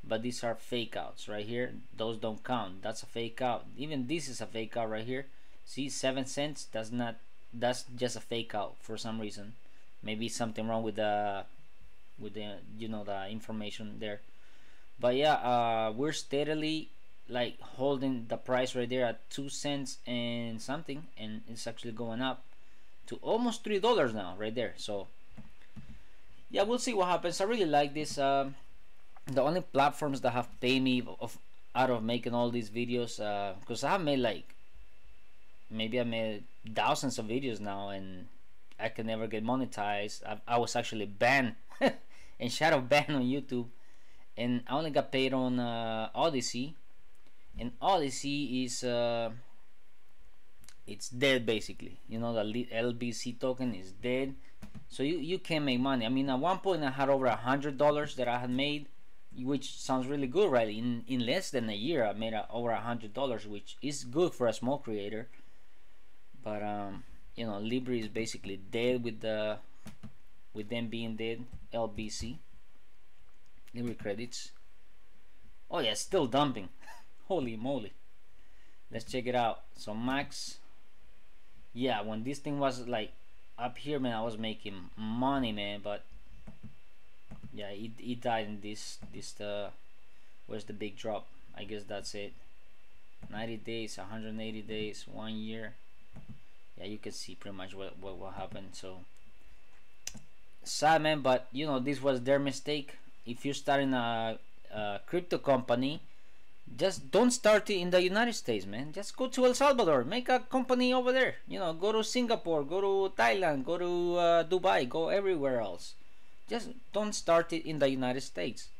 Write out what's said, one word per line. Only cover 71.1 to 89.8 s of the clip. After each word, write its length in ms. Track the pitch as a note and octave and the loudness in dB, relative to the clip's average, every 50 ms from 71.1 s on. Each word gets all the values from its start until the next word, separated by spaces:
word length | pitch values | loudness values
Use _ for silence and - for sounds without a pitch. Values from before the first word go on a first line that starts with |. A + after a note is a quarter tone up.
| A2+ | -2
dead. 280 | A2 A2+ A2+ A#2 B2 B2 B2 - - - - | -2 -2 -2 -2 -2 -4 -6 -6 -8 -8 -4
L 160 | - A#2 A2+ A2 | -2 0 0 0
B 220 | G#2 G#2+ A2+ G#2 | 0 -4 -4 -4
C, 300 | - - - A2+ C3+ D#3+ - - - - - - - - - - - - - - - - - - - - - - - - - - - | -4 -4 -4 -4 -6 -6 -8 -8 -8 -8 -8 -8 -8 -8 -8 -8 -8 -8 -8 -8 -8 -8 -8 -8 -8 -8 -8 -8 -8 -8 -8 -8 -4
Libra 180 | A#2 A#2+ A#2+ A2 | -2 -2 -2 -2
credits. 580 | A2+ - G#2+ G2+ G#2 B2 B2 - - - - - - - - - - - - - - - - - - - - - - - - - - - - | -2 -2 -2 -2 -2 -2 -4 -6 -6 -6 -8 -8 -8 -8 -8 -8 -8 -8 -8 -8 -8 -8 -8 -8 -8 -8 -8 -8 -8 -8 -8 -8 -8 -6 -2
Oh 100 | - F3 | -2 0
yeah, 120 | C3+ A2 | 2 2
it's 100 | G#2+ G#2+ | 2 0
still 240 | - - - F#3+ D3 | -2 2 4 4 4
dumping. 440 | A#2+ A2 C3+ D3 C#3+ B2 A2 F#2+ F2 - - - - - - | 6 6 4 4 4 2 -2 -4 -6 -8 -8 -8 -8 -8 -8
<laughs> 300 | - - - - - - | -8 -8 -8 -8 -4 0
Holy 280 | G3 E3+ C3+ A#2+ A2+ | 0 0 0 0 -2
moly. 360 | G#2+ A2 C3 C#3+ C3 G#2+ F#2+ - - - - - - - - - - - - - - - - - - - - | -2 -2 0 0 0 -2 -4 -8 -8 -8 -8 -8 -8 -8 -8 -8 -8 -8 -8 -8 -8 -8 -8 -8 -8 -8 -6
Let's 140 | A2+ A2+ A2+ | -4 -4 -4
check 220 | - - C3 A#2 B2 | -2 -2 -2 0 2
it 80 | B2 | 4
out. 260 | B2 A#2+ A2+ - - - - - | 4 4 4 2 0 -6 -8 -8
So 180 | - - - G#2 | -8 -6 -4 -4
max, 640 | A2 A#2 B2+ C3 C#3 C#3+ C#3 - - - - - - - - - - - - - - - - - - - - - - - - - - - - - | -2 0 0 0 0 -2 -4 -6 -6 -6 -6 -6 -8 -8 -8 -8 -10 -10 -10 -8 -8 -8 -8 -8 -8 -8 -8 -8 -8 -8 -8 -8 -8 -8 -8 -4
yeah, 280 | A#2 B2+ C3 A#2 G#2+ | 0 2 2 2 2
when 220 | G#2 G#2+ A2 A2 A2 | 0 -2 -2 -2 -2
this 160 | C3 C#3+ C#3+ | -4 -4 -4
thing 180 | - D3+ C#3+ C#3+ | -4 -4 0 2
was, 300 | C#3 C3+ B2 B2 B2 A#2+ | 2 2 2 0 -2 -2
like, 240 | A#2+ A2 A2 - - - - - - - - - - - | 0 0 -2 -2 -6 -8 -8 -8 -10 -8 -8 -8 -6 -4
up 180 | A#2+ B2 B2 - | -2 -2 -2 -4
here, 220 | - C#3+ D3+ C#3+ | -4 -2 0 0
man, 160 | C3 B2+ A#2 | 2 0 0
I 60 | A2 | 0
was 160 | A2 A#2 A2 G#2+ | 0 -2 -2 -2
making 520 | A2+ A2 G#2+ - - G#2 G2+ F#2+ F2+ - - - | -2 -2 -4 -4 -6 -6 -6 -6 -6 -6 -6 -4
money, 540 | A2 A2 A2 A#2+ B2+ C3+ C#3 C#3 B2+ A2+ | -2 -2 0 2 4 4 4 4 2 0
man, 300 | G#2+ G#2 G2+ G2+ G2+ G#2 G2+ | 0 0 -2 -2 -4 -4 -2
but 200 | G#2 G#2 G2+ - - - - - - - - - - - - - - - - - - - - - - - - - - - - - - - | -4 -4 -4 -4 -8 -8 -8 -8 -8 -8 -8 -8 -8 -8 -8 -8 -8 -8 -8 -8 -8 -8 -8 -8 -8 -8 -8 -8 -8 -8 -8 -8 -8 -6
yeah, 160 | G#2+ G2+ G2 | -6 -6 -6
it, 220 | G2+ G2+ A2 A2+ A2 - | -6 -6 -6 -6 -6 -6
it 220 | - A#2 B2 A#2+ | -4 -4 -4 0
died 260 | - B2 A#2 A2+ A2 G#2 | 2 2 2 2 2 0
in 140 | G#2+ G#2 | -4 -6
this, 360 | G2+ G#2 G#2+ G#2+ - - - - - G2 - | -4 -6 -4 -4 -6 -6 -6 -6 -8 -6 -6
this, 260 | G#2 G2+ - - - | -6 -6 -6 -6 -4
uh, 300 | G#2 G#2 G2+ G#2 G2+ F#2+ - - | -4 -2 -2 -2 -2 -4 -6 -8